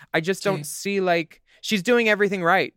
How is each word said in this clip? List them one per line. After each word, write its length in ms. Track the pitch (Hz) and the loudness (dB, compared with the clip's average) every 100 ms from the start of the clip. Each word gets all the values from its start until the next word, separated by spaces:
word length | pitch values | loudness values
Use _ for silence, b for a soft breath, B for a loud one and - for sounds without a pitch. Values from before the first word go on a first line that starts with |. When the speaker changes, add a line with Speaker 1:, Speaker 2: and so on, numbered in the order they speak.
| B | B
Speaker 1:
I 80 | 165 | -4
just 220 | 165 185 | -2 -2
don't 220 | 202 151 147 | -2 -2 -6
Speaker 2:
See? 320 | - 196 202 | -8 -4 -2
Speaker 1:
see, 40 | |
like, 400 | 180 170 160 _ b b | 0 0 -2 _ b b
she's 200 | - 214 | -6 -2
doing 260 | 175 240 220 | 2 2 4
everything 360 | 202 202 190 | 2 2 0
right, 300 | 170 185 139 | 2 2 0